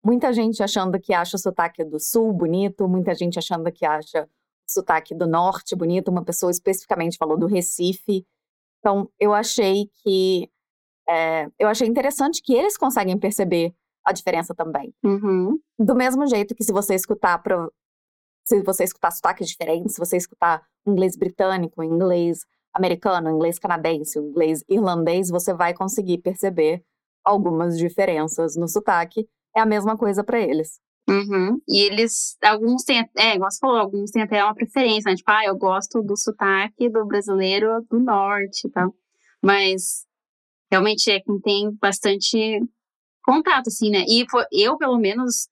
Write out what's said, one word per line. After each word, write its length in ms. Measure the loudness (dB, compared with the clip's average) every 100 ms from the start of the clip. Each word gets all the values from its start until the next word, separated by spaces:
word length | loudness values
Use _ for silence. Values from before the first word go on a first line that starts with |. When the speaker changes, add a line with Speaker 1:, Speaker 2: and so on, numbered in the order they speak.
Speaker 1:
Muita 280 | 2 2 2
gente 300 | 2 0 0
achando 360 | -2 -2 -2 -2
que 140 | 0
acha 220 | 0 0 -4
o 40 |
sotaque 440 | -2 -2 -2 -2
do 160 | -4 -2
Sul 320 | 0 2 2
bonito, 560 | 0 0 0 -2 -2 0
muita 260 | 0 0 -2
gente 220 | -2 -4
achando 300 | -4 -4 -4
que 140 | -2 -2
acha 380 | -2 -4 -6
o 480 | -6 _ _ _ -6
sotaque 440 | -4 0 -2 -2 -4
do 120 | 0
Norte 480 | 2 0 -2 -6 -4
bonito, 340 | 0 0 0
uma 140 | -2
pessoa 280 | -2 -2 -2
especificamente 680 | 0 -2 -2 -4 -4 -4 -2
falou 200 | -2 0
do 100 | 2
Recife. 760 | 0 -2 -2 -2 -2 -4 -4 -4 _ _ _ _ _
Então, 300 | 0 0 -4 _
eu 140 | 2
achei 560 | 2 0 0 2 2 -2 _
que, 440 | 0 2 2 0 -4 _ _ _ _ _ -2
é, 380 | 0 2 -2 -4 _
eu 80 | 0
achei 200 | 2 0
interessante 540 | 0 0 0 -2 -2
que 120 | 0
eles 240 | 2 2 0
conseguem 400 | 0 0 0 0
perceber 560 | -2 0 0 0 0 -4 _ _ -2
a 80 |
diferença 400 | -2 -2 -2 -4
também. 400 | -6 -6 -6 -8 _
Speaker 2:
Uhum. 560 | -2 0 0 0 0 -2 _ 0
Speaker 1:
Do 160 | 2 4
mesmo 320 | 2 2 2
jeito 260 | 0 -2 -4
que 80 |
se 80 | -2
você 220 | -2 0
escutar 460 | -2 -2 0 0 0
pro-, 340 | 0 -2 -2 _ _ _ _ _ _ _ 0
se 140 | 2
você 220 | 2 -2
escutar 260 | -2 0 -4
sotaques 380 | 0 -2 -2 -8
diferentes, 460 | -6 -4 -2 -4 -6
se 40 |
você 180 | -2 -2
escutar 440 | -4 -2 0 0 _ _ -2
inglês 320 | 2 0 0
britânico, 640 | -4 0 -2 0 -4 -6
inglês 600 | -2 0 2 2 0 -4 -10 _ _
americano, 600 | -2 0 0 0 0 0
inglês 260 | 0 0 -2
canadense, 600 | -4 -2 -2 -2 -4 -6
inglês 440 | -4 0 0 0 0
irlandês, 600 | 0 2 0 0 0 0
você 200 | -2 -2
vai 220 | -2 -2
conseguir 460 | -2 -4 -4 -2 -2
perceber 640 | -2 -2 -4 0 0 0 _ _ _ _
algumas 520 | 0 2 0 0 -2 -2
diferenças 800 | -2 0 0 0 -2 -2 -4 -2
no 120 | -2
sotaque. 600 | -2 0 0 0 -6 -8 _ _ 0
É 60 |
a 40 | 2
mesma 320 | 2 0 0
coisa 260 | 0 0
pra 160 | 0 0
eles. 400 | 0 -2 -4 -10 _ _ 0
Speaker 2:
Uhum. 500 | 0 0 0 0 -2 0
E 120 | 2
eles, 560 | 2 2 0 -2 -6 0
alguns 400 | 2 2 0 0
têm, 240 | 0 0 0 0
é, 180 | 0 2
igual 140 | -2
você 80 | -2
falou, 180 | 0 0
alguns 340 | 0 -4 -4
têm 100 | -2
até 220 | 0 0
uma 100 | 0
preferência, 560 | 0 -4 0 2 2 0
né? 60 | -2
Tipo, 160 | 2
"Ah, 140 | 2 2
eu 100 | 0
gosto 440 | 0 0 -2 -4
do 140 | -2 -2
sotaque 720 | -4 -2 0 0 -2 _ 0
do 160 | 0 0
brasileiro 760 | -2 0 0 2 2 2 0 0
do 100 | 0
norte 680 | 2 2 0 -2 -4 -8 -6
e 20 |
tal." 220 | -2 -2 -4 _ _ _ _
Mas, 640 | 2 4 2 0 -4 -8 -12 _ _ _ _ _ _
realmente, 380 | 2 4 2 2
é 100 | 0
quem 180 | -2 -2
tem 320 | 0 0 -2 -2
bastante 800 | -2 0 0 0 0 0 0 -2 -4 _ _ _ _ _
contato, 440 | 2 2 4 0 0
assim, 220 | -2 0
né? 120 | 2 2
E 180 | 0 2
foi, 140 | -2 0
eu, 260 | 2 2 2
pelo 200 | 0 2
menos 500 | 2 0 -2 -4 -6